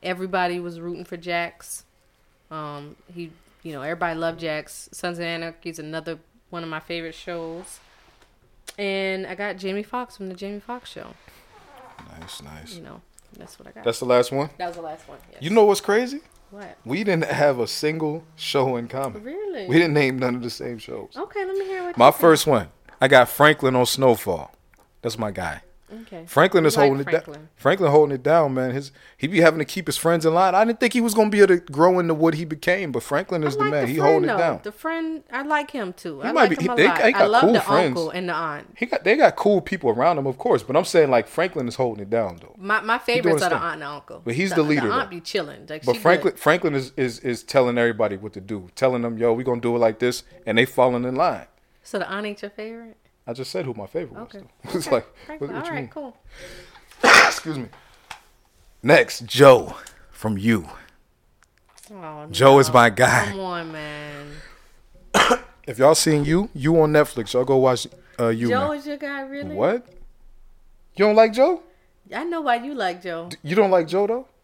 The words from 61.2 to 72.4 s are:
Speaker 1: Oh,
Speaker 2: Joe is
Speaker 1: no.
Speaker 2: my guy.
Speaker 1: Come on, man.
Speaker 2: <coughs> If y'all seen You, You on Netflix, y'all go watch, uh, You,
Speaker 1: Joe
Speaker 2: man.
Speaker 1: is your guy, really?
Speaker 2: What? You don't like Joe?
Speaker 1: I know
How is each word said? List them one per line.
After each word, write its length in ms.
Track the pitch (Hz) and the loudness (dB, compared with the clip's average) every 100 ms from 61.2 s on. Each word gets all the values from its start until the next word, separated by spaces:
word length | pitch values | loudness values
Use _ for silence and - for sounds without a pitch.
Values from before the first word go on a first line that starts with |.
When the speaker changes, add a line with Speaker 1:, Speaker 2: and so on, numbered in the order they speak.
| _ _ _ _ _ _ - | _ _ _ _ _ _ -20
Speaker 1:
Oh, 340 | 208 165 151 151 | -18 -16 -16 -12
Speaker 2:
Joe 280 | 165 135 139 | 4 8 8
is 80 | 131 | 8
Speaker 1:
no. 40 | |
Speaker 2:
my 160 | 123 117 | 6 6
guy. 380 | 98 123 123 104 | 6 2 2 0
Speaker 1:
Come 100 | 190 | -6
on, 320 | 185 175 160 | -8 -8 -8
man. 600 | 156 151 147 147 147 147 151 - - _ _ _ - - | -12 -12 -14 -14 -16 -16 -18 -20 -20 _ _ _ -20 -4
Speaker 2:
<coughs> 260 | 196 - 247 - _ - | 0 2 2 -2 _ -14
If 100 | 117 | 4
y'all 160 | 131 160 | 4 6
seen 300 | - 151 143 | 4 2 2
You, 240 | 165 208 151 | 0 0 -2
You 260 | 135 165 | 2 4
on 100 | 156 | 6
Netflix, 420 | 151 147 - 107 | 4 2 0 -4
y'all 120 | 123 131 | -2 2
go 120 | 135 | 4
watch, 280 | 131 123 - - _ - | 4 2 -4 -14 _ -4
uh, 100 | 117 | -2
You, 200 | 113 120 | 0 0
Speaker 1:
Joe 200 | 247 285 | 0 0
Speaker 2:
man. 80 | 294 | -4
Speaker 1:
is 100 | 277 | -8
your 100 | 294 | -10
guy, 240 | 294 277 | -8 -10
really? 320 | 269 277 285 - | -10 -12 -10 -2
Speaker 2:
What? 300 | 131 233 240 - - _ - - - - _ _ _ - | -2 -2 -8 -20 -20 _ -20 -20 -20 -20 _ _ _ 0
You 100 | 208 | 2
don't 100 | 214 | 6
like 180 | 226 | 4
Joe? 280 | 214 277 349 - _ _ _ _ | 4 2 2 -8 _ _ _ _
Speaker 1:
I 100 | - | -10
know 180 | 330 339 | -6 -6